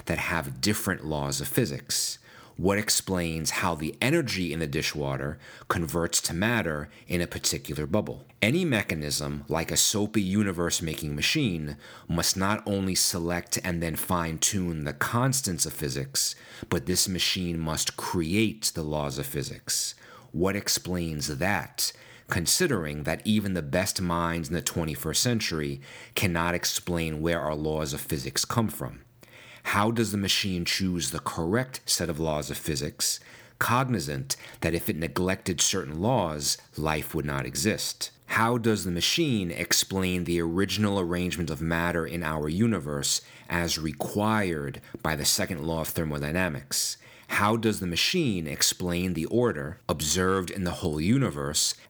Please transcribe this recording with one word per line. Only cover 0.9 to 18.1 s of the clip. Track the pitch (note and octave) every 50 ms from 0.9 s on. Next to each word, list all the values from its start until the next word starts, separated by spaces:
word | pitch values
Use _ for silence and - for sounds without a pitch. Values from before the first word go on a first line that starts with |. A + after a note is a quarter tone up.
| F2+ - -
laws | D#2 D#2 D2 C#2 C#2+ C#2 C#2
of | C#2
physics? | - - C3+ A#2+ D#2 C#2 - - - - - - - - - - - - - - - -
What | - E2 F#2+ G2+ G#2
explains | G#2+ - - - - - F#2+ F2+ E2+ E2 D#2+ D#2+ D#2 -
how | - - - F2+ E2
the | D2+ D#2 D2+ - -
energy | G#2+ B2+ D#3+ E3+ C#3+ G#2+ F#2+ F#2+ F2+ D2+ D2
in | E2
the | D#2+
dishwater | C#2+ C#2 D#2 D2 - - D2+ C#2+ C#2 C2+ C2+ C2+ D2 E2 - - - - - - -
converts | - F2+ E2 D2 F2 E2+ E2 E2 - - -
to | - E2+
matter | E2+ G#2 A2+ A#2+ A2+ F2+ E2 D2+ D2 D2 - - - -
in | - E2+ F2
a | E2+ -
particular | - D#2 - - F2 C#2+ - - C#2+ D2 D2+
bubble? | C#2+ F#2 G#2+ E2 - - - - - - - G2
Any | G#2+ C#3+ F3+ F#3
mechanism, | D#3+ B2 G2+ - - F2+ D#2 D2 D2 C#2 C#2+ D2 C#2+ D2 C#2+ C#2+ -
like | D2+ E2 E2 -
a | D#2
soapy | - - - - G2+ G#2 G#2 - A2
universe-making | G2 F#2 F#2+ G#2+ G#2+ G2 F2 E2+ F2 E2 - - F2 D#2+ D2+ - D#2 D2+ D2
machine, | D2 C#2 - - D#3 C#3+ G#2 F2 D#2+ D2+ D2 D2 - - - - - - -
must | E2 E2 E2 - -
not | F#2+ F#2+ G2 G#2+ - -
only | G#2 G2+ G2 F#2+ F#2+ F2+
select | - - - - F2 E2+ E2+ F2 F2 - - - - -
and | F#2 F2 E2
then | E2 E2 D#2
fine-tune | - - - F#2 F2 E2 E2 D#2+ D2+ - - - F#2+ F2+ F2 E2 D#2 C#2+
the | D2 C#2+
constants | - - - A#2 A#2+ B2+ C#3 C3+ - - G2+ F2 C#2+ -
of | E2+ -
physics, | - D#2 C#2 B1 C2+ C2+ C#2 - - - - - - - - - - - -
but | F2+ E2+ -
this | F2 F2+ - - G2+
machine | F#2 E2+ - - - F#2+ F2+ F2 E2+ E2
must | E2 D#2+ D#2 D2 - - -
create | - - -